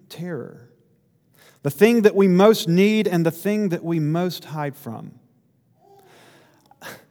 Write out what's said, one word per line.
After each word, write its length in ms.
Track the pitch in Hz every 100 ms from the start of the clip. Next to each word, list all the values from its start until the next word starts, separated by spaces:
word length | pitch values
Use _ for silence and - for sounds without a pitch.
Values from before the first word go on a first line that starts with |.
| _
terror. 600 | - 175 151 - - - _ _ _ _ _ _ _ _ _
The 80 | 143
thing 340 | - 214 233
that 120 | 208 180
we 140 | 196
most 400 | 180 208 220 -
need 360 | 175 202 214 196
and 200 | 175 165
the 60 |
thing 360 | 160 202 214 202
that 140 | 165
we 160 | 165 170
most 460 | 147 165 180 - -
hide 320 | 151 147 131
from. 420 | 123 110 107 - _ _ _ _ _ _ _ - _ - - _ _ _ _ _ - - _